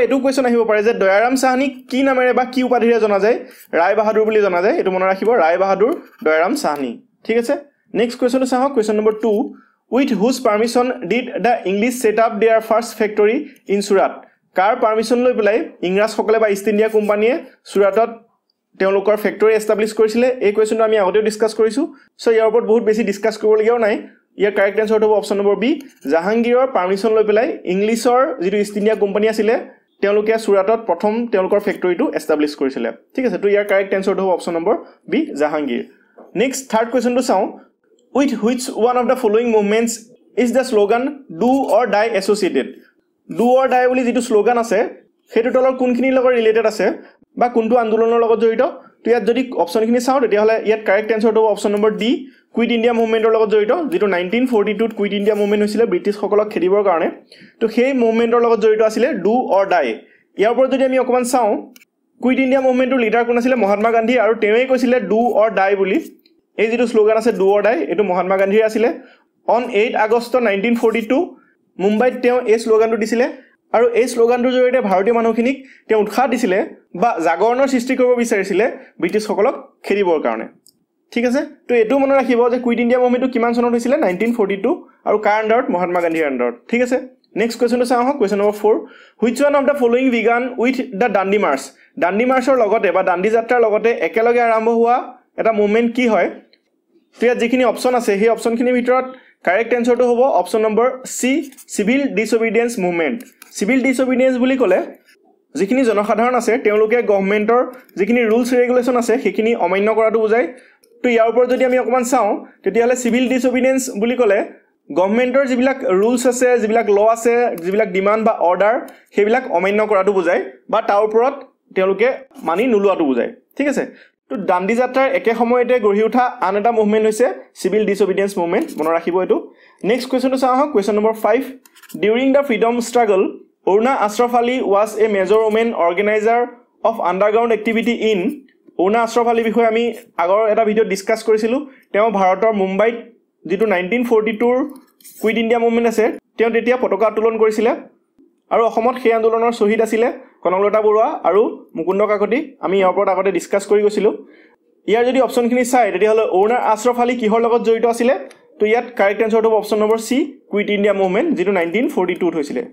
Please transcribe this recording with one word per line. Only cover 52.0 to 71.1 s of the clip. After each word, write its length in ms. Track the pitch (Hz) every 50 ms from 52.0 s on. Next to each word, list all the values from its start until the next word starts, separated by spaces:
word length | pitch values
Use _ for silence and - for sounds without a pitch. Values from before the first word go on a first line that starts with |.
ডি, 100 | 214 233 320 - - - - _ _ _ -
কুইট 160 | 226 233 208 240
ইণ্ডিয়া 180 | 233 220 240 240 233
মুভমেণ্টৰ 320 | 233 220 220 220 214 226 220
লগত 120 | 220 220 202 208
জড়িত, 180 | 214 208 214 262 359 330 262 165
যিটো 140 | 185 208 208 185
নাইনটিন 300 | 175 180 180 208 240 262 254 247
ফৰ্টি 200 | 208 196 214 208 196
টুত 120 | 226 226 226 -
কুইট 140 | 202 202 196 208
ইণ্ডিয়া 180 | 202 214 208 208
মুভমেণ্ট 220 | 208 202 208 208 208
হৈছিলে 200 | 208 208 214 233 214 175
ব্ৰিটিছসকলক 540 | 175 - 202 202 208 - 185 208 208 214 214 -
খেদিবৰ 300 | 180 165 185 190 208 202 196
কাৰণে। 200 | 175 160 180 277 - - - _ - - - - _ -
তো 40 | 226 214 220
সেই 160 | 240 247 269 277 254 233
মুভমেণ্টৰ 380 | 226 220 226 233 233 233 240 233
লগত 120 | 233 233 220 202
জড়িত 180 | 220 214 214 220 220
আছিলে 180 | - 226 226 302 311 196 170
ডু 100 | 202 226 220 - - 170
অৰ 80 | 196 196 180 175
ডাই। 140 | 170 143 117 110 127 - - _ _ _ _ _ -
ইয়াৰ 100 | 190 226 240
ওপৰত 140 | 240 262 262 262
যদি 100 | 262 269 262
আমি 80 | 262 262 247
অকণমান 220 | 247 240 254 247 240 277
চাওঁ, 200 | 254 233 - - 311 - - - - - _ _ _ _ _ _ - -
কুইট 160 | 247 262 262 269
ইণ্ডিয়া 180 | 254 262 269 262
মুভমেণ্টৰ 320 | 262 254 247 262 247 269 254 233
লিডাৰ 200 | 214 214 240 233 240
কোন 80 | 240 240
আছিলে? 160 | 240 254 262 240 202
মহাত্মা 260 | 196 208 202 214 233 226
গান্ধী, 180 | 226 226 226 254 247 202
আৰু 80 | 214 226 220 214
তেওঁৱেই 240 | 202 214 233 254 262
কৈছিলে 260 | 262 240 247 240 247 247 196 180
ডু 100 | 208 220 240 240 - 202
অৰ 80 | 214 226 196 196
ডাই 140 | 190 196 202 190
বুলি। 180 | 190 190 208 330 - - - _ _ _ _ _ _ _ _ - 202
এই 60 | 226
যিটো 160 | 240 233 247 226 -
শ্লোগান 240 | 220 208 214 220 220
আছে 120 | 214 240 214 180
ডু 60 | 190 190 202
অৰ 60 | 208 196
ডাই, 100 | 208 240 339 - -
এইটো 140 | 170 185 208 190
মহাত্মা 260 | 180 185 175 185 196 190
গান্ধীৰ 220 | 196 196 196 220 220 220
আছিলে। 200 | 214 220 220 262 330 - - - - _ _ _ _ _ _ - 196
অন 80 | 240 254 247 - 202
এইট 140 | 220 254 - - 214
আগষ্ট 280 | 214 226 240 233 - - 254 240 214
নাইনটিন 260 | 202 196 190 233 233 233
ফৰ্টি 220 | - 226 220 233 214 214